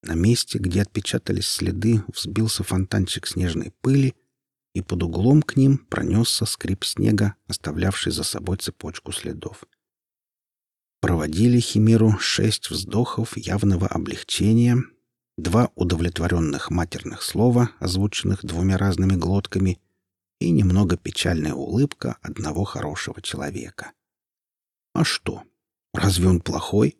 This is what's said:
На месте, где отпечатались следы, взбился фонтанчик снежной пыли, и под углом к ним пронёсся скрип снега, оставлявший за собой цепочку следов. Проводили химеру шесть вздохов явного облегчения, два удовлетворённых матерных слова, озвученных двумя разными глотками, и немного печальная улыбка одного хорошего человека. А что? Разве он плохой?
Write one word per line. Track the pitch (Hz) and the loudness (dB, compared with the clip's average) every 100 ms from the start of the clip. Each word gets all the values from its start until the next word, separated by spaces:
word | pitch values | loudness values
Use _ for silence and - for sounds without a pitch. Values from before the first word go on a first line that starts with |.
На | - | -4
месте, | 82 95 120 - 113 | 2 4 2 0 -4
где | 95 90 | 0 0
отпечатались | 101 - - 117 - 95 - | 0 -4 -4 -4 -2 -2 -2
следы, | - 90 87 104 113 - | -2 -2 0 2 2 0
взбился | - - 101 110 - | -8 -6 -2 -2 -2
фонтанчик | 95 92 95 101 92 - - | -2 -2 0 0 0 -4 -6
снежной | - 90 82 - _ | -4 -2 -4 -6 _
пыли, | 127 139 135 - _ _ _ _ _ 95 | 2 4 2 -2 _ _ _ _ _ -10
и | |
под | 92 87 | -4 -4
углом | 82 85 110 151 | -2 0 6 4
к | 151 135 | 4 4
ним | 135 139 | 4 4
пронёсся | _ - 78 101 120 - 107 | _ -4 0 2 2 -2 -4
скрип | - - 98 - | -4 -4 -4 -4
снега, | - 110 104 104 - - | 0 2 2 0 -2 -10
оставлявший | 87 - 78 92 98 87 | -8 -6 -2 -2 0 -4
за | 82 | -4
собой | 80 98 90 95 | -6 -6 -4 -4
цепочку | - - 78 - - | -6 -10 -14 -12 -12
следов. | - - 78 78 - - _ _ _ _ _ _ _ _ _ _ _ _ _ | -10 -10 -10 -12 -14 -20 _ _ _ _ _ _ _ _ _ _ _ _ _
Проводили | - 85 76 78 120 123 | -2 0 0 2 4 4
химеру | - 113 110 113 110 101 | 2 4 6 6 6 4
шесть | - - 110 - - | 0 0 0 0 -6
вздохов | 98 92 104 123 - 113 - | -8 -4 -2 -2 -4 -6 -8
явного | 90 98 101 90 95 | -4 0 2 2 0
облегчения, | - - - - - 101 117 120 123 - _ _ _ _ - | -4 -6 -10 -8 0 4 4 4 2 0 _ _ _ _ -8
два | 80 107 123 | 0 2 2
удовлетворённых | - 87 82 87 - 85 87 80 71 - | 0 -2 0 -2 -2 0 0 0 -2 -2
матерных | 85 85 - - - | -2 -2 -6 -12 -10
слова, | - 87 120 120 117 - | -6 2 4 4 0 -2
озвученных | 95 92 101 - 98 95 - | -4 0 -2 -2 -2 -2 -4
двумя | 82 92 95 | -2 0 2
разными | 98 87 95 92 | 0 2 2 2
глотками, | 87 98 - 95 95 90 _ _ _ _ _ _ | 2 0 -2 0 0 -2 _ _ _ _ _ _
и | 170 | 2
немного | 156 95 92 98 85 | 4 4 4 2 0
печальная | - - 90 82 76 | -4 -4 -2 0 -2
улыбка | - - 117 143 - - - | -6 -2 0 0 -2 -8 -8
одного | - - 76 76 | -12 -8 -6 -4
хорошего | 98 - 76 71 - - | -4 -6 -8 -8 -10 -10
человека. | - 65 71 92 57 - - _ _ _ _ _ _ _ _ _ _ | -10 -8 -8 -8 -12 -14 -18 _ _ _ _ _ _ _ _ _ _
А | - | -2
что? | 160 - - - - _ _ _ _ | 0 -2 -6 -8 -14 _ _ _ _
Разве | - 98 87 92 | 0 2 4 4
он | 90 | 4
плохой? | - - - 101 131 | 0 -6 0 2 2